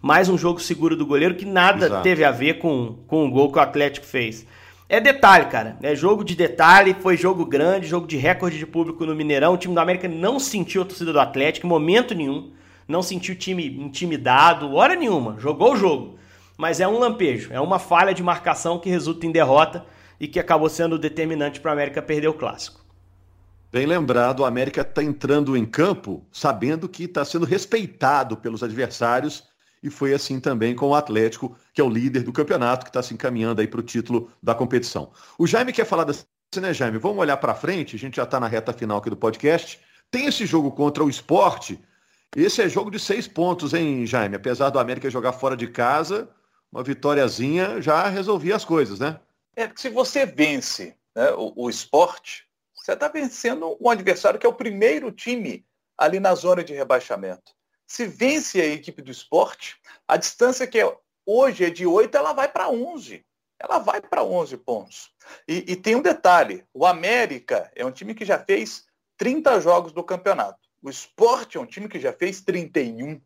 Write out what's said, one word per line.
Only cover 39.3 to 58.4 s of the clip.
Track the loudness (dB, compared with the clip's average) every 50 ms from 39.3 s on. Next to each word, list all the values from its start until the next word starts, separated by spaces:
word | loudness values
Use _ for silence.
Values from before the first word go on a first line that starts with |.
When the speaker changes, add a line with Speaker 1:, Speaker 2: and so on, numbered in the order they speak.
| -2 0 0 0 0 0 -2 -8 -20 _ _ _ _ _ _ _
Speaker 2:
Tem | -6 -4 -2
esse | -2 -4 -4 -4
jogo | 0 0 0 0 0
contra | -2 0 -2 -2 0 0 -2
o | -2
Sport, | -2 -6 -4 0 2 4 4 2 0 -4 -12 -14 -14 -16 _ _ _ _ _ _ _ _ _ _ -2
esse | 0 0 0 2 0
é | 0 0
jogo | 0 -2 -6 -4
de | -8 -10
seis | -6 -4 -4 -4 -4 -8
pontos, | -4 -2 0 0 0 -2 -4 -4
hein, | -2 -2 -2 -2 -2 -4 -4
Jaime? | -2 -2 -2 -2 -2 -4
Apesar | -6 -4 -6 -2 0 -2 0
do | 0 0
América | -2 -2 -4 -6 -6 -6
jogar | -6 -2 -4 -4
fora | -4 -2 -4 -4 -4
de | -4 -8 -10
casa, | -4 -2 0 0 0 0 -2 -4 -6 -8 -8 -10 _ _ _ _ _ _ _ _
uma | -14 -12
vitóriazinha | -8 -8 -8 -2 -2 0 2 2 2 0 0 -4 -4 -2 -2 -2 -2 -2 -4 -4
já | 0 0 2 2 2 0
resolvia | -2 -4 -2 -2 -2 -2 -2 -4 -4
as | -4 -2
coisas, | 0 0 0 0 0 -2 -6
né? | -6 -6 -6 -8 _ _ _ _ _ _ _
Speaker 3:
É, | -8 -8
porque | -8 -8 -10
se | -10 -6
você | -2 -2 -2 0 0 0 -2
vence, | 0 2 0 0 0 0 -4 -6 -8 -10 -10 -12 -16 _ _ _ _ _
né, | 0 0 0
o, | 0 0 -6 -8 -8 -6 -6
o | -6
Sport, | -6 -8 -8 _ 2 2 2 2 0 -14 _ -18 -20 -20 _ _ _ _ _ _ _
você | -14 -6 -6 -4
tá | -4 -4
vencendo | -4 -4 -6 -6 -6 -8 -6 -6 -4 -4 -4 -6 -8 -8 0
um | 0 0
adversário | 0 2 0 0 -2 2 2 0 0 4
que | 0
é | 0
o | 0
primeiro | 0 -8 -8 -2 2 2 2 2 0 -4 -8
time | -12 -10 -8 -6 -6 -6 -6 -8 -10 -12 _ _ _ _ _ _ _
ali | 0 0 0 0 2
na | 2 0 0
zona | 2 2 2 2 2 0
de | -8 -8
rebaixamento. | -8 -2 0 0 0 0 -4 -10 -8 -8 -12 -12 -14 _ _ _ _ _ _ _ _ _ _
Se | -8 -8 -8
vence | -8 -4 -2 0 0 0 0